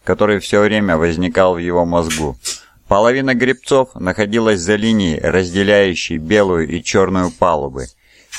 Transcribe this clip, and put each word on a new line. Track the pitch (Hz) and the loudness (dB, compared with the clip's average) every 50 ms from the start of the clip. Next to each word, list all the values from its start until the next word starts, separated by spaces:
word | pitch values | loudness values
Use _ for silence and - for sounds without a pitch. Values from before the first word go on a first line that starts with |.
| - | -4
который | - 92 - 107 104 104 98 | -4 -2 0 2 2 0 0
все | - - - 101 | -2 0 2 2
время | 104 104 107 107 104 98 85 80 | 2 4 2 0 0 0 0 2
возникал | 82 85 82 80 92 90 80 98 95 92 90 | 2 0 0 0 -2 -2 2 2 2 2 2
в | 85 | 0
его | 85 87 87 87 87 | -2 -2 0 0 0
мозгу. | 85 85 85 85 82 78 78 78 73 65 - - - - - - _ _ _ _ | 0 0 0 0 -2 -4 -4 -4 -6 -6 -8 -10 -12 -12 -12 -16 _ _ _ _
Половина | - 101 98 107 117 127 135 135 135 131 | -2 0 2 2 2 2 0 0 -2 0
гребцов | 120 127 123 131 - - - 147 135 131 127 - | 0 0 0 -2 -2 -2 0 2 2 2 0 -4
находилась | - - 90 92 - 107 101 104 117 113 110 107 92 | -8 -6 -4 -2 -2 -2 -2 0 0 2 2 0 0
за | 85 90 107 | 0 0 0
линией, | 104 107 113 113 107 98 87 78 73 | 0 2 2 2 2 2 0 -2 -2
разделяющей | - 80 80 92 95 87 85 98 98 98 104 101 101 95 87 80 - - 85 78 | -2 0 0 0 0 0 -2 -2 2 2 4 4 4 2 0 -4 -6 -6 -6 -6
белую | 78 80 104 107 101 95 90 85 80 71 | -4 0 2 2 2 2 2 0 -2 -2
и | 69 87 - | -4 -6 -6
черную | - - 107 95 90 95 92 90 87 | -2 0 0 0 2 0 0 -2 -2
палубы. | 82 - - 90 82 78 71 71 64 67 65 62 _ _ _ _ _ _ _ _ - | -2 -2 0 0 0 0 -4 -6 -8 -10 -12 -12 _ _ _ _ _ _ _ _ -8